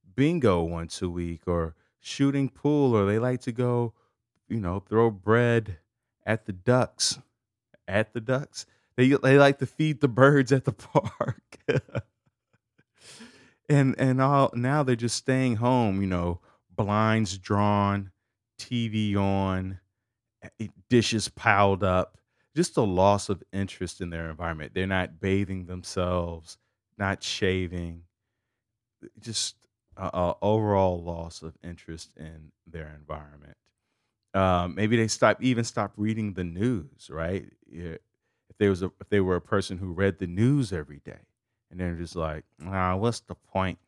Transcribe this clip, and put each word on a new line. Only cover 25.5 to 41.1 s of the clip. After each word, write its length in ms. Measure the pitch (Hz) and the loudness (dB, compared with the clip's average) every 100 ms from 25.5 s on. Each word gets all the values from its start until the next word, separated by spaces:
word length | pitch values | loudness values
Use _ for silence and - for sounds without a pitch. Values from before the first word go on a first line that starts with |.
| 95 90 | -6 -10
themselves, 920 | 90 - - 90 90 85 85 82 - _ _ _ - | -12 -8 -4 -2 -2 -4 -10 -16 -20 _ _ _ -4
not 240 | 98 98 | -4 -4
shaving. 800 | - - 95 92 90 87 85 85 87 _ _ _ _ _ _ _ _ _ - - | -6 -2 0 0 -4 -6 -10 -12 -20 _ _ _ _ _ _ _ _ _ -20 -18
Just 380 | 113 107 - - _ _ _ - | -10 -8 -8 -10 _ _ _ -10
a, 100 | 95 | -6
a 300 | 90 87 - | -2 -2 -2
overall 600 | 101 110 104 98 95 87 | 0 0 2 2 2 0
loss 400 | 85 82 85 - | -6 -10 -12 -14
of 120 | 82 - | -18 -16
interest 460 | 87 82 - 80 - - | -16 -16 -14 -16 -16 -20
in 340 | 80 80 78 _ 87 | -20 -20 -20 _ -18
their 260 | 82 76 76 | -16 -16 -16
environment. 580 | 76 73 73 73 73 - _ _ _ _ _ _ _ | -14 -14 -14 -20 -20 -20 _ _ _ _ _ _ _
Um, 400 | 95 95 90 90 | 0 2 2 -2
maybe 240 | 90 107 117 | -2 0 2
they 100 | 110 | 0
stop, 300 | - 117 104 | 2 2 2
even 240 | 127 117 | 0 -2
stop 300 | 113 - 101 - | -2 -4 -6 -4
reading 360 | 107 110 107 | -4 -4 -6
the 100 | 92 | -6
news, 680 | 87 85 120 107 73 _ - | -8 -4 -2 -2 -8 _ -14
right? 340 | 76 82 95 52 _ _ | -8 -6 -6 -8 _ _
Yeah, 280 | 76 87 80 _ _ _ _ _ | -14 -14 -14 _ _ _ _ _
if 80 | - | 0
they 120 | 104 | 2
was 120 | 90 | 2
a, 100 | 92 - | -4 -8
if 80 | - | -2
they 120 | 101 | 2
were 140 | 92 87 | 2 0
a 60 | |
person 360 | - 101 - 90 | 0 -2 -2 -8
who 160 | 92 | -8
read 240 | 85 98 90 | -2 -2 -2
the 80 | 90 | -6
news 480 | 90 123 147 107 | 0 2 2 -2
every 280 | 87 73 71 | -6 -10 -16
day, 220 | - | -18